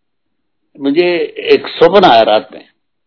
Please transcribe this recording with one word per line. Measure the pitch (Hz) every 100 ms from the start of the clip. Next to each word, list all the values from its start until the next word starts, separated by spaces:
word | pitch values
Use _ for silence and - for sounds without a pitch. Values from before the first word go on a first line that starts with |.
| _ _ _ _ _ _ _ -
मुझे | 139 151 175 170 147 - -
एक | 139 -
स्वप्न | - 170 196
आया | 175 117
रात | 110 107 -
में, | - _ _ _ _